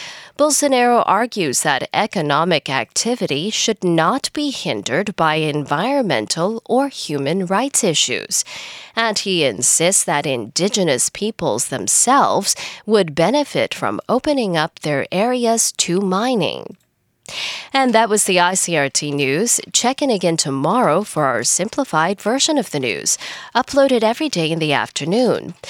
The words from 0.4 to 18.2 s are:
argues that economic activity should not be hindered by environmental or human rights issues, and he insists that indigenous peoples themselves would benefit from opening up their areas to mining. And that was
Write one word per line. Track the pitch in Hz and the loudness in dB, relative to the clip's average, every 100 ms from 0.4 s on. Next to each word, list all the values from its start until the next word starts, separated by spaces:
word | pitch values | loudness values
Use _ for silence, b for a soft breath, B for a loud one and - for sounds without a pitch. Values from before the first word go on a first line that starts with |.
| 302 277 285 254 240 233 - | 2 4 2 4 4 4 4
argues | 196 240 208 156 117 | 2 0 -2 -2 0
that | 156 131 - | 2 0 0
economic | - 214 202 147 143 175 156 - | -2 0 0 2 2 2 0 0
activity | 135 110 - 226 247 180 139 202 | -4 -2 -4 -2 -2 -2 -2 -4
should | - - 214 | -2 -2 0
not | 180 165 165 262 - | 0 2 2 0 -4
be | - 294 | -4 -4
hindered | - 165 110 95 139 208 180 | -4 -4 -4 -2 -2 -2 0
by | 160 156 | 0 2
environmental | 156 147 139 147 233 285 208 120 104 160 185 226 - | 0 -2 -2 -2 0 0 2 0 0 -2 -2 -4 -2
or | 247 277 | 0 0
human | - - 147 139 190 180 | -4 -6 -4 -2 -2 0
rights | 190 277 - | -2 0 0
issues, | 196 151 - 107 - - - B B B B - | 0 0 0 -2 -4 -4 -4 B B B B -2
and | 226 208 | -2 -2
he | 196 180 139 | -2 0 0
insists | 95 - - 170 - | 0 0 2 2 2
that | - 151 143 | 2 0 0
indigenous | 123 107 - 196 214 170 123 - | -4 -4 -2 0 2 2 2 0
peoples | - 214 - 156 110 - | -2 -6 -2 -2 -2 -2
themselves | 135 - - - 269 110 123 202 - B B - | -4 0 2 4 4 4 2 0 -4 B B 0
would | 214 170 | 2 2
benefit | 143 170 294 285 147 110 - | 2 2 2 0 -2 -2 -2
from | 107 104 - | -4 -4 -2
opening | 233 311 277 208 165 | 0 0 0 0 0
up | 160 - | -2 -4
their | 151 139 - | -4 -2 -2
areas | 180 233 254 233 226 - | -2 0 0 0 2 0
to | - - 175 | -2 -2 0
mining. | 196 185 247 240 139 64 - - _ _ _ _ - B B B B | 0 0 0 0 -2 -4 -12 -18 _ _ _ _ -16 B B B B
And | 277 254 | 0 4
that | 226 226 | 4 4
was | 208 | 2